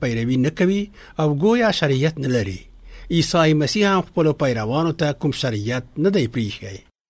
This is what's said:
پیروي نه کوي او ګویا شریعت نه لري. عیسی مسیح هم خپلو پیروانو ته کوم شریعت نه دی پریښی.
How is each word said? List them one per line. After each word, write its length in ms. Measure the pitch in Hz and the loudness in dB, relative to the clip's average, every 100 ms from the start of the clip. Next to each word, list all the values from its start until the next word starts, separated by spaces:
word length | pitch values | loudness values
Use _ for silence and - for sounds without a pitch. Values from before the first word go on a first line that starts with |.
| 127 | -4
پیروي 300 | 117 117 131 139 | -2 0 0 0
نه 40 | |
کوي 320 | 156 185 202 202 - - - | 2 0 0 -4 -10 -12 -2
او 100 | 151 143 | 0 2
ګویا 260 | 208 240 220 170 | 2 4 2 2
شریعت 380 | 151 131 156 156 | 0 2 0 -2
نه 140 | 131 123 | -2 0
لري. 200 | 98 90 - - - - - 165 | -2 -6 -14 -20 -20 -16 -2 0
عیسی 380 | - 170 160 151 | 2 2 4 4
مسیح 260 | 143 214 202 | 2 0 2
هم 140 | 190 - | 2 0
خپلو 260 | 180 156 147 | 0 0 2
پیروانو 500 | 139 117 107 147 165 156 | 0 0 -2 0 0 0
ته 100 | 151 143 | -2 -2
کوم 120 | 147 | -4
شریعت 520 | - 135 107 107 123 - 147 | -2 -2 -2 -2 -4 -6 -2
نه 60 | 185 196 | 0 2
دی 80 | 117 | 0
پریښی. 480 | 123 104 - 101 95 - _ | -2 -4 -6 -12 -16 -20 _